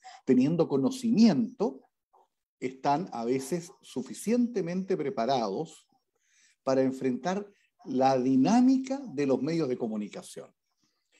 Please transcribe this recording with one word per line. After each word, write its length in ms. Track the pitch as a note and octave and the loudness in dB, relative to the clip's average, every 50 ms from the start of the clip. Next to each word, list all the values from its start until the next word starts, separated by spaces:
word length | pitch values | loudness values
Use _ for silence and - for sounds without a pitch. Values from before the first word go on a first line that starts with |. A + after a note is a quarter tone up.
| - - - - _ | -20 -20 -20 -4 _
teniendo 420 | - C3 B2+ B2+ D3+ E3+ D#3+ D#3 | 4 4 4 4 4 4 2 0
conocimiento, 1120 | B2+ C#3+ C3+ C3+ B2+ - - - A2+ B2 G3 A#3 A3 D#3+ C3 A2+ - - - G3 B3+ - - _ _ _ _ _ _ _ _ _ _ _ _ _ _ _ - | 2 2 0 0 0 -2 -2 0 2 4 6 6 6 6 4 0 -2 -2 -4 -4 -4 -4 -8 _ _ _ _ _ _ _ _ _ _ _ _ _ _ _ -10
están 500 | C3 B2+ - - - C#3+ C#3+ D3+ F#3+ - | -10 -10 -8 -4 -2 0 0 0 -2 -6
a 120 | - A#2 A#2 | -8 -6 -2
veces 460 | A#2+ C3 C3 C3 - F#3 E3+ E3 - - _ | -2 -2 -2 -2 -4 -6 -6 -6 -10 -18 _
suficientemente 1160 | _ - - C3 A2+ - - - - G3+ A#3 B3 A#3+ A#3 - G3+ E3+ E3 F3 F#3+ F#3+ F#3+ F#3+ | _ -12 -10 -10 -10 -10 -12 -8 -2 0 0 2 0 0 -2 -4 -4 -4 -4 -4 -4 -4 -4
preparados 880 | D#3 D3 C#3 C3 - A#2 A#2+ C#3 B2+ A2+ G2 F#2+ B2+ D#3+ - - - _ _ _ _ _ _ _ _ _ _ _ _ _ _ _ _ - | -2 -4 -4 -4 -2 0 0 0 0 0 -2 -4 -4 -6 -8 -12 -20 _ _ _ _ _ _ _ _ _ _ _ _ _ _ _ _ -4
para 180 | C3+ C3+ C3 | 0 2 2
enfrentar 680 | C3 C3 C3 - C3+ C3 B2 - - F3 F#3+ G3+ G3+ - _ _ _ _ _ _ - | 2 0 0 -2 -4 -4 -4 -4 -4 -4 -4 -4 -6 -12 _ _ _ _ _ _ -10
la 320 | - C3+ B2+ C3 C3 C3+ | -4 0 2 2 4 2
dinámica 840 | C3 B2 C3 C3+ C3 C3+ F3 A3 B3 B3 C4 C4+ C4 C4+ - C4+ C#4+ C#4+ G#3+ C#3+ | 2 2 2 2 4 4 4 4 6 6 4 4 2 0 -4 -6 -8 -8 -8 -6
de 120 | C#3 D3 | -2 0
los 160 | C3+ C3 A#2 | 0 0 0
medios 280 | B2+ D#3 E3 D#3+ D#3 B2+ | -2 -2 -2 -2 -2 -2
de 80 | B2 | -2
comunicación. 760 | - B2 A2 G#2+ G#2+ G#2+ G2 - F#3 - - - - - - _ _ _ _ _ _ _ _ _ _ _ _ _ | -4 -4 -6 -4 -6 -8 -8 -10 -14 -16 -16 -18 -18 -18 -20 _ _ _ _ _ _ _ _ _ _ _ _ _